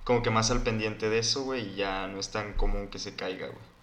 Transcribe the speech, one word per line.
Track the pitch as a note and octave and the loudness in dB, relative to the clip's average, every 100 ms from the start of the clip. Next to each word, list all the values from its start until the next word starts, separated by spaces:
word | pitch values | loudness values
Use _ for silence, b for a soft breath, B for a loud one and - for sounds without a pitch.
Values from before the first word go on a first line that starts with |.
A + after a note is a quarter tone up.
como | - A#2+ | 2 4
que | A#2 | 6
más | A2+ A2+ | 4 4
al | B2 | 4
pendiente | A#2 A2 G#2+ G#2+ A2 | 2 2 0 0 0
de | A2+ | 2
eso, | A2 C#3+ | 2 0
güey, | C3 C3 G2+ | -2 -4 -4
y | G2 | -2
ya | G2 F#2+ F#2+ | -2 -2 -4
no | G2 | -6
es | G2 | -4
tan | A2 G#2 | -4 -2
común | F#2+ G#2 G#2 G2+ | 0 2 2 -2
que | G2 | -8
se | G2+ F#2 | -10 -6
caiga, | F#2+ F#2 C#2 | -6 -6 -8
güey. | - - - | -12 -18 -20